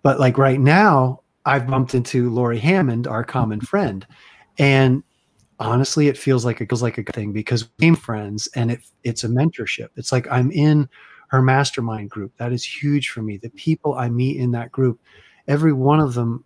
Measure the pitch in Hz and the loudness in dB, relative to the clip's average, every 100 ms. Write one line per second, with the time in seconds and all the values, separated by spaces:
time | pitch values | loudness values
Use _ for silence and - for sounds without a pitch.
0 | 139 131 131 123 135 131 135 170 208 143 | 2 4 2 4 2 4 6 6 6 4
1 | 127 135 _ _ - 139 123 131 123 127 | 2 -4 _ _ -2 -2 0 -2 0 -2
2 | 120 131 123 117 120 117 139 190 143 117 | 0 -2 0 0 -2 0 0 2 0 -2
3 | 120 110 120 131 113 107 123 202 165 95 | -4 -6 -4 -2 -2 -4 -4 -2 -2 -6
4 | - _ - _ _ - 139 135 131 135 | -14 _ -20 _ _ 0 2 4 4 2
5 | - _ _ _ _ - 110 123 135 - | -4 _ _ _ _ -10 -2 0 0 2
6 | 147 131 - 127 120 113 107 117 120 113 | 0 0 0 0 0 -6 -4 -2 -2 -4
7 | 101 - 104 104 107 120 110 - 165 165 | -10 -8 -6 -6 -4 -4 -4 2 4 4
8 | - 110 104 107 - - 117 120 - _ | 0 -8 -6 -8 -8 -4 -4 -4 -10 _
9 | 120 113 110 123 156 - 107 - - - | -8 -6 -2 0 0 -2 -10 -10 -12 -12
10 | - 127 - 127 127 156 151 151 139 _ | -2 -2 0 0 0 2 2 2 0 _
11 | - - _ 131 131 135 139 - 117 107 | -20 -20 _ 2 4 2 0 -4 -6 -6
12 | 101 107 98 _ 120 120 - - 147 143 | -10 -10 -12 _ -6 -6 -8 -6 -2 -2
13 | 131 - 107 101 117 - - 156 151 131 | -2 -8 -8 -10 -14 -8 -4 -2 -2 -2
14 | 120 120 131 139 123 120 117 - 131 113 | -2 0 -2 -2 -2 -4 -6 -2 0 -2
15 | _ - _ _ - 147 160 135 135 151 | _ -20 _ _ -4 2 2 2 4 4
16 | 147 123 117 117 | 2 0 -4 -4